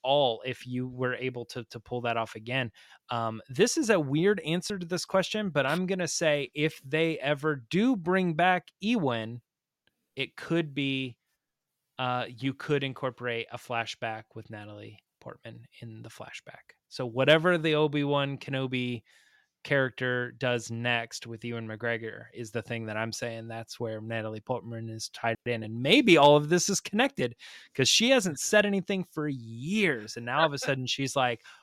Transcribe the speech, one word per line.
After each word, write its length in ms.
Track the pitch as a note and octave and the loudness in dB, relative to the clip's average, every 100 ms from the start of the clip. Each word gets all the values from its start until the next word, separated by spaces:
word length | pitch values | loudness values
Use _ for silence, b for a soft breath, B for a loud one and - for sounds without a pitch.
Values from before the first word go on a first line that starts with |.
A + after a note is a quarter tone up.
all 400 | C3 C#3+ C3+ A2+ | 2 4 4 0
if 220 | C3 B2 B2+ | -4 -8 -6
you 220 | B2 B2+ | -6 -6
were 260 | B2+ B2+ | -4 -4
able 300 | A#2+ B2+ B2+ A#2 | -2 -4 -6 -10
to, 180 | - A#2 | -10 -12
to 120 | A#2+ | -14
pull 200 | - B2 | -8 -4
that 140 | A#2+ A#2 | -2 -2
off 180 | A2 | -2
again. 380 | A2 A2 C3 A#2+ B B B - | -6 -6 -4 -4 B B B -8
Um, 300 | A#2+ A2+ A2+ - | -4 -4 -6 -8
this 280 | B2+ A#3 E4 | 2 2 4
is 120 | A#3+ | 2
a 100 | G3 | 2
weird 400 | C#3+ D3 F#3 G3+ | 2 2 2 2
answer 380 | D3 E3+ - G3+ | 0 -2 -2 -8
to 80 | E3+ | -4
this 180 | F3 | -6
question, 460 | - F#3+ F3 G#3+ G#3 | 0 0 0 -2 -2
but 160 | D3 C3+ | 0 2
I'm 200 | E3 F#3 | 0 0
gonna 220 | F#3+ E3+ | -2 -2
say 420 | - D#3+ D3 C#3 | 0 2 2 -2
if 260 | D3 D3+ - | -2 -2 -2
they 340 | C3+ D#3 E3 D#3+ | -4 0 2 0
ever 360 | C#3 D3 D#3 C#3+ | 0 0 0 -2
do 380 | A2+ E3+ A#3+ A#3+ | -2 2 2 2
bring 380 | E3 F#3 F#3 | 2 2 2
back 340 | D#3 F3+ F3+ - - | 2 4 2 -2 -8
Ewen, 600 | G3+ A#3+ C#3+ A#2 A2+ A#2+ _ _ _ _ _ _ _ - | -2 0 2 0 -4 -10 _ _ _ _ _ _ _ -8
it 200 | C3+ - | -8 -6
could 380 | - E3+ D#3+ | -2 -2 -2
be, 420 | C#3 C#3 C3+ C3 A#2 _ _ _ _ _ _ _ - | -2 -2 -2 -6 -10 _ _ _ _ _ _ _ -6
uh, 280 | B2+ B2 B2 | -2 -2 -4
you 260 | A#2+ C3 | -6 -6
could 300 | C3+ - C#3+ | -4 -2 -2
incorporate 640 | C3+ B2 C3 B2 B2 A#2 A#2 | -2 -4 -6 -6 -6 -4 -6
a 60 | A#2+ | -10
flashback 680 | - A#2 A2+ - A2+ A2 - | -6 -4 -4 -6 -8 -8 -12
with 160 | A#2 A2 | -18 -14
Natalie 480 | G#2+ G#2 G#2 A2 A2 _ _ | -14 -14 -16 -18 -20 _ _
Portman 460 | A#2+ - A#2 A#2 A#2 - | -18 -16 -18 -18 -20 -18
in 220 | A#2 A2 | -16 -14
the 80 | A#2 | -16
flashback. 640 | - - - - - _ - _ | -16 -16 -16 -18 -20 _ -20 _
So 180 | - B2+ | -8 -6
whatever 520 | A#2 C3 D#3 E3+ F3 | 2 8 8 8 4
the 160 | D#3+ D3+ | 2 2
Obi-Wan 640 | D3+ D3 C#3+ C#3+ C#3 C#3 | 2 2 0 0 0 -4
Kenobi 640 | - C3+ C3 B2+ B2 A#2+ - b b b b _ | -6 -4 -2 -2 -2 -6 -10 b b b b _
character 680 | - C#3+ C3 - B2+ B2 B2 | 0 0 0 -2 -2 -2 -4
does 380 | A#2+ B2+ B2 A2+ | -4 -2 -2 -2
next 560 | A#2 A#2+ A#2+ A#2 - A#2+ | -4 0 0 -2 -10 -12
with 160 | A2+ | -10
Ewan 220 | A#2+ A#2 A2+ | -8 -6 -8
McGregor 600 | G#2+ A#2 A#2 A2+ G#2 A2+ | -6 -4 -4 -6 -12 -14
is 160 | - A2+ | -12 -8
the 100 | A#2 | -8
thing 240 | - A#2 A2 | -6 -6 -4
that 120 | G#2+ | -4
I'm 140 | A2+ | -4
saying. 360 | A2 A#2+ A2+ A2+ | -4 -8 -8 -12
That's 320 | A2+ A2+ - | -12 -12 -10
where 200 | A#2+ A2 | -8 -8
Natalie 400 | A2 A2+ A2 A2 | -6 -6 -6 -8
Portman 500 | - B2 G#2+ A2+ A2+ | -6 -6 -6 -10 -8
is 180 | A2+ - | -10 -12
tied 280 | - A#2 A2+ - | -4 -4 -2 -2
in. 160 | A#2+ | -4
And 200 | A2 A2+ | -4 -2
maybe 360 | C3 A#3+ A#3+ D#3+ | 4 6 8 10
all 180 | C#3+ D3 | 10 10
of 140 | D3 | 6
this 180 | F3 - | 2 2
is 120 | F#3+ | -2
connected 540 | - G#3 B3+ - B2+ A#2 B B B | -2 0 0 0 -4 -4 B B B
'cause 140 | - C3 | 0 4
she 220 | - A#3 | 4 6
hasn't 280 | C4 F#3 C#3+ | 4 2 -4
said 260 | - G#3+ G#3 | 2 4 4
anything 380 | G3+ F3 F#3+ | 2 0 -4
for 220 | F3 - D3+ | -4 -4 -4
years. 880 | C3+ A2+ A2+ C#3 G#3+ F#3+ B2 G#2 - | -4 -8 -10 -4 2 2 2 -4 -10
And 100 | A#2+ | -2
now 140 | C3+ | 4
all 60 | D#3+ | 4
of 60 | |
a 60 | C#3+ | 2
sudden 280 | - C3+ B2+ | -2 -2 0
she's 300 | - C3+ C#3 | -2 0 2
like, 260 | B2+ A#2 B B | 2 0 B B